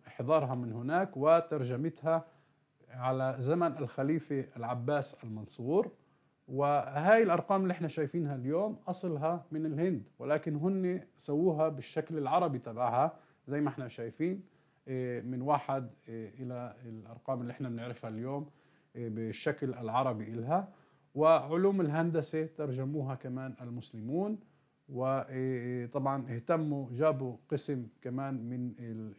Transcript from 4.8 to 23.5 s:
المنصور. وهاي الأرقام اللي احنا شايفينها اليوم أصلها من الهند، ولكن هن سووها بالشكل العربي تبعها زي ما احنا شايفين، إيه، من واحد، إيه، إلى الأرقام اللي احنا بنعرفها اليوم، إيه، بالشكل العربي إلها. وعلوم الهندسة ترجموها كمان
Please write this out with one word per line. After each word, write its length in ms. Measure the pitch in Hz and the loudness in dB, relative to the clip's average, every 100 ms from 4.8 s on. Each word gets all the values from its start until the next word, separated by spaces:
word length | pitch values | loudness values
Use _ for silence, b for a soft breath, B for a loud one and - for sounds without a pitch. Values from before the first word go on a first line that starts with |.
| 120 147 135 - | 0 0 -2 -8
المنصور. 640 | 117 107 104 - 117 175 - - b b b b - | -10 -10 -10 -8 0 2 2 -4 b b b b -8
وهاي 720 | 131 143 147 - 143 170 226 | 0 4 4 2 0 6 8
الأرقام 400 | 214 170 - 196 | 8 4 4 2
اللي 100 | 190 | 2
احنا 160 | 170 160 | 0 -2
شايفينها 460 | 160 147 170 147 | -2 -2 -2 -2
اليوم 420 | 135 127 160 214 214 - | -2 -2 0 0 -4 -6
أصلها 560 | 180 185 151 156 170 - | -4 -2 0 0 -2 -4
من 140 | 156 156 | -4 -2
الهند، 360 | 147 180 147 101 _ | 0 0 0 -4 _
ولكن 380 | 131 151 170 147 | 0 0 0 0
هن 440 | 175 196 180 185 - _ | 0 0 0 -2 -6 _
سووها 520 | - 147 180 156 156 | -2 2 4 4 2
بالشكل 500 | 143 - - 156 160 | 0 -4 -4 -2 -2
العربي 400 | 139 165 175 131 | 2 4 2 0
تبعها 580 | 120 113 123 120 160 B B B - | -4 -2 2 4 2 B B B -4
زي 120 | 143 | 0
ما 80 | 147 | 0
احنا 200 | 135 123 | -2 -8
شايفين، 540 | - 117 - 165 196 - b b b - | -8 -10 -2 -2 -2 -8 b b b -6
إيه، 320 | 131 127 123 | -4 -2 -4
من 220 | 120 127 | -4 -4
واحد، 480 | 135 143 - 135 120 - - | 2 2 2 -2 -2 -10 -12
إيه، 340 | 113 110 117 | -10 -10 -10
إلى 340 | 127 123 123 120 | -8 -8 -8 -12
الأرقام 560 | 120 110 113 117 - 127 | -14 -14 -14 -12 -4 -2
اللي 100 | 120 | -2
احنا 180 | 120 131 | -6 -6
بنعرفها 420 | 117 120 120 117 | -4 -6 -8 -8
اليوم، 400 | 110 123 143 147 b b b b 120 | -6 -4 -4 -6 b b b b -8
إيه، 120 | 117 | -6
بالشكل 640 | 110 113 104 156 143 139 | -4 -4 -2 -2 0 -2
العربي 500 | 123 113 117 131 110 | -2 0 2 2 0
إلها. 440 | 107 117 117 175 196 b b b b | -6 -6 0 0 0 b b b b
وعلوم 640 | 143 156 160 139 165 196 196 | 4 8 8 6 4 4 4
الهندسة 640 | 160 156 170 160 143 160 160 | 2 2 2 2 0 -2 -2
ترجموها 680 | 160 147 127 135 151 135 | -4 -4 -2 -2 -2 -4
كمان 400 | 127 131 127 131 | -6 -6 -6 -8